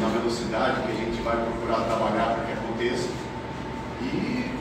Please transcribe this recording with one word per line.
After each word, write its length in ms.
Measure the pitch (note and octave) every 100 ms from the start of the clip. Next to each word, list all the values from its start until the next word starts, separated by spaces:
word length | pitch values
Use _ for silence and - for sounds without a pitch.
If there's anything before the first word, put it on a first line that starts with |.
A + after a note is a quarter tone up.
na 80 | G#2+
velocidade 720 | A2+ A#2 A#2 - - D#4 A#2+
que 100 | -
a 60 | -
gente 240 | - -
vai 160 | - -
procurar 500 | - - - - -
trabalhar 480 | - - G#2+ A2 -
para 80 |
que 80 | -
aconteça. 560 | - A2 A2+ B2 A#2+ A#2+ - - - - - - - - -
E 500 | B3+ - A#3+ B3 - -